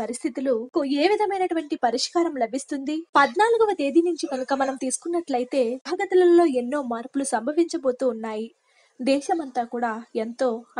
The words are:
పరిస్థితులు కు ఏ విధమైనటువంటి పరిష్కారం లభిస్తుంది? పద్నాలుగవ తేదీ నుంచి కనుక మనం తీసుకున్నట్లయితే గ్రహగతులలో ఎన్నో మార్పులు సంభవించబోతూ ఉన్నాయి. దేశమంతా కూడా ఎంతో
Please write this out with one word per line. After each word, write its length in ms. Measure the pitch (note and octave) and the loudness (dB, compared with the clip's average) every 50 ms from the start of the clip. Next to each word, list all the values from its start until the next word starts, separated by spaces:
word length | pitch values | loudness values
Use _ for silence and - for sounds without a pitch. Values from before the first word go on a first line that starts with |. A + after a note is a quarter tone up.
పరిస్థితులు 520 | A3+ G#3 A#3+ - - D#4 A#3 D4 C4 C4+ B3+ A3 A#3 B3+ - | -6 -8 -6 -6 -6 -6 -4 -4 -2 0 0 0 -2 -2 -2
కు 80 | E4+ C#4+ C4+ C#4 C#4+ | -2 0 0 2 2
ఏ 80 | D4+ F#4+ G#4+ | 2 2 2
విధమైనటువంటి 640 | G#4 G#4 F#4+ G4 F#4+ F#4 F4+ F4+ D#4+ D#4 D4 D#4+ - - | 2 0 0 0 -2 -2 -2 -2 -4 -4 -4 -6 -2 0
పరిష్కారం 500 | A#3+ A3+ C4 - - - F4 E4+ E4 D4+ C4 A#3 | 0 0 0 -4 -2 0 0 0 0 0 -2 -4
లభిస్తుంది? 540 | A3 G#3 C4+ - - D4+ C#4 C#4 C4+ D4+ D#4 E4 _ - D4+ | -2 -4 -6 -6 -6 -8 -6 -6 -4 -6 -6 -4 _ 4 4
పద్నాలుగవ 560 | C#4 C4+ A#3 F4+ G#4 A#4 A#4 A4 A4+ G#4 G4 F4+ | 4 4 4 2 4 4 4 4 4 2 2 0
తేదీ 220 | C#4+ C#4 B3+ E4 E4+ F4+ | 0 0 0 0 0 -2
నుంచి 180 | E4+ D4 - C#4+ C#4 | -2 -4 -6 -6 -6
కనుక 260 | B3+ C4 - C#4 C4 | -6 -4 -2 -2 0
మనం 160 | C4+ C4+ C4+ C4 - | 0 -2 -2 -4 -4
తీసుకున్నట్లయితే 800 | C4 B3 - - E4+ E4+ F4 E4+ - C4+ A#3+ B3 B3 - C#4 B3 A3+ B3 C4 - - | -4 -6 -6 -6 -4 -4 -4 -2 -2 -2 -2 -2 0 0 0 0 0 -2 -6 -6 -6
గ్రహగతులలో 580 | F4 F#4+ G4+ F#4+ G4 F#4 F4+ F4 F4 E4+ E4+ E4 C4 B3 | -4 -4 -2 2 4 6 8 8 8 8 6 6 4 0
ఎన్నో 200 | A#3+ A#3+ C#4 D4 C4+ A#3+ A#3 | -2 -2 -2 -4 -2 -4 -6
మార్పులు 340 | A3+ A#3 C4+ - C#4 C#4 - - | -6 -6 -6 -4 -4 -2 0 -2
సంభవించబోతూ 720 | A3 A3 B3 D4+ D#4+ E4+ E4 - D#4 C4 C4 B3 - C4+ C4 A#3 | -2 -2 0 2 2 0 0 0 -4 -2 -2 0 0 0 -2 -2
ఉన్నాయి. 320 | A3 A3 A3+ A3 G#3+ A3 A3+ _ _ _ _ _ _ _ _ _ - | -2 -6 -8 -6 -8 -8 -10 _ _ _ _ _ _ _ _ _ -4
దేశమంతా 680 | B3+ A3+ C4+ C#4+ C#4+ - F#4+ E4 D4+ C4 B3 B3+ A#3+ A#3 - | 0 2 2 2 2 0 -2 -2 -2 -6 -4 -6 -6 -4 -4
కూడా 200 | A#3+ A#3 A#3 A3 A3+ A#3 _ - A#3 A3 A3+ | -4 -4 -4 -4 -6 -8 _ -6 -6 -6 -6
ఎంతో 240 | A#3 - C4+ B3+ A3+ A3+ A#3 _ - B3 | -4 -2 -2 -2 -2 -2 -8 _ -4 -2